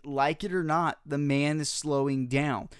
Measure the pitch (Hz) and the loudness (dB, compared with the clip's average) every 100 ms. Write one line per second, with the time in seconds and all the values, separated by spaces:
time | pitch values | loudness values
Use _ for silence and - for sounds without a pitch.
0 | 143 135 143 160 208 185 160 160 165 - | -6 0 0 0 -2 -2 0 2 0 -2
1 | - 143 143 139 147 151 143 - 151 139 | -4 0 2 2 2 0 -2 -4 0 0
2 | 139 135 123 135 147 117 - | 2 0 0 0 0 -2 -6